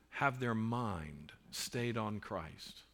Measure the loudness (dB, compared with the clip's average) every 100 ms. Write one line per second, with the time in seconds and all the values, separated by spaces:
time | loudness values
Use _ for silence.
0 | -10 2 4 4 2 4 4 2 2 0
1 | -4 -8 -14 -18 -10 -4 -2 0 2 2
2 | 0 0 -2 -4 -4 -8 -14 -14 -20